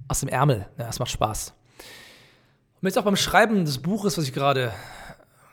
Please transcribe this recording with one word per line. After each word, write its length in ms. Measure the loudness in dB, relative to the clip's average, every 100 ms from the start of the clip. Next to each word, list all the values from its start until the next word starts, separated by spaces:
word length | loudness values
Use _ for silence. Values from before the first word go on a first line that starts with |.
| -6
aus 140 | -4
dem 80 | 0
Ärmel. 380 | 2 4 2 -2 -10
Ja, 100 | -8
es 80 | -6
macht 140 | -6
Spaß. 420 | -2 -2 -2 -10 _ _ -20 -20 -20 -20 -20 -20 _ _ _ _ -6
Und 60 | -2
jetzt 100 | 0
auch 80 | 2
beim 100 | 2
Schreiben 480 | 4 6 6 4
des 140 | 2 -2
Buches, 400 | -2 0 0 0
was 60 |
ich 100 | -2
gerade 400 | 0 2 2 0 -6 -14 -16 -18 -20 -20 _ _